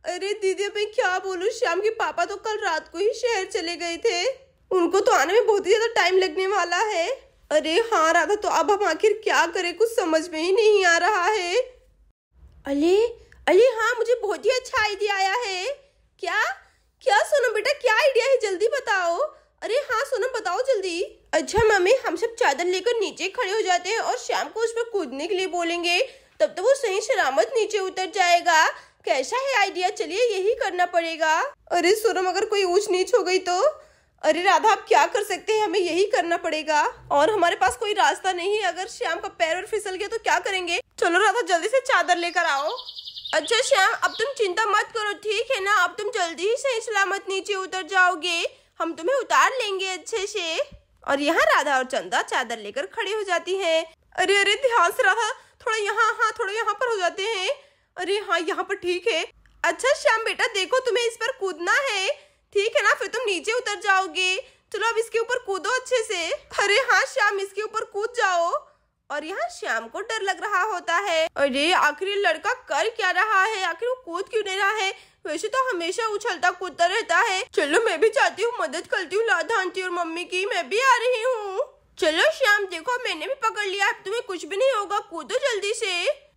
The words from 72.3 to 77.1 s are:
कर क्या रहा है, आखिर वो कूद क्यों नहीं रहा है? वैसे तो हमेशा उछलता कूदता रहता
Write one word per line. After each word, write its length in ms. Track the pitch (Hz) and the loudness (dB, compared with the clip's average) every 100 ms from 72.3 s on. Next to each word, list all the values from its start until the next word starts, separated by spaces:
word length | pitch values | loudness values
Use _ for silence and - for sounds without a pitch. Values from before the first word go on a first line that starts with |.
| 311 403 508 - | 0 -2 -4 -2
कर 200 | 285 415 | -2 -2
क्या 200 | 453 370 | 0 0
रहा 320 | 349 427 392 | 2 2 4
है, 200 | 392 427 | 2 0
आखिर 240 | 370 330 480 | -4 -4 -4
वो 60 | 508 | -4
कूद 320 | 339 339 392 | -6 -8 -4
क्यों 140 | 440 | -4
नहीं 140 | 403 381 | -2 0
रहा 140 | 392 | 0
है? 180 | 427 381 - - _ - | 0 -2 -4 -20 _ -8
वैसे 220 | 302 427 | -6 -2
तो 200 | 523 523 | -2 0
हमेशा 360 | 415 339 381 453 | -2 -4 -4 -4
उछलता 420 | 415 466 349 359 | -4 -4 0 -2
कूदता 340 | 359 359 269 349 | -2 -10 0 0
रहता 320 | 415 - | 0 2